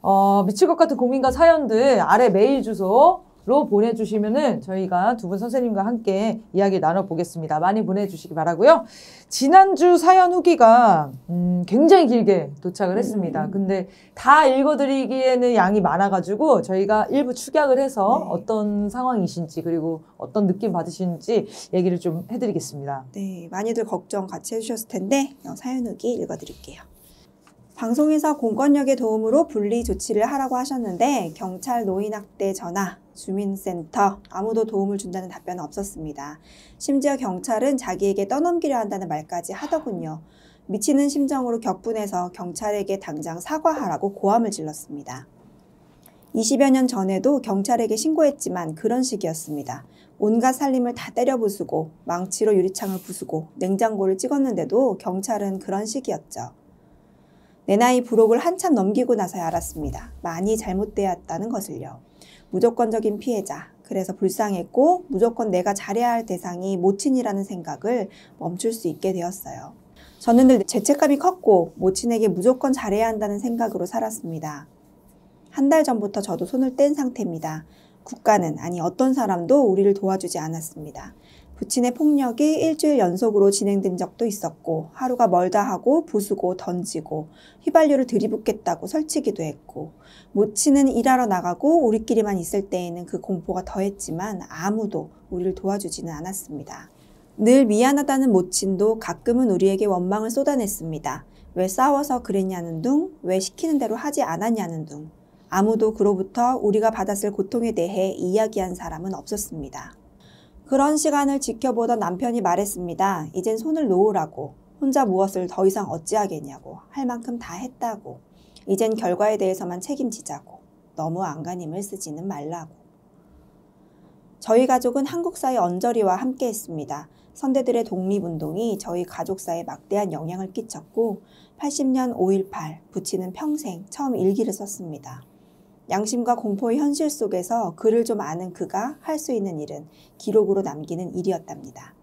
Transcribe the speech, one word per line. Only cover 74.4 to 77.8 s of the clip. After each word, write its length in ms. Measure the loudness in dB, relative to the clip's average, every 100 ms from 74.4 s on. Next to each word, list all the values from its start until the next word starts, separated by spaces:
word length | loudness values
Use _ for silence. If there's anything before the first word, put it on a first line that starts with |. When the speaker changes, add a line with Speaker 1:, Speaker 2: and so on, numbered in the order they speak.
| -10 -12 -16 _ _ _ _ _ _ _ _
Speaker 2:
한 180 | 0 4
달 160 | 4
전부터 380 | 4 0 -2 -4
저도 240 | -4 -4 -4
손을 280 | -2 -2
뗀 200 | 2 2
상태입니다. 720 | 2 -2 -4 -6 -6 -8 -10 -12 _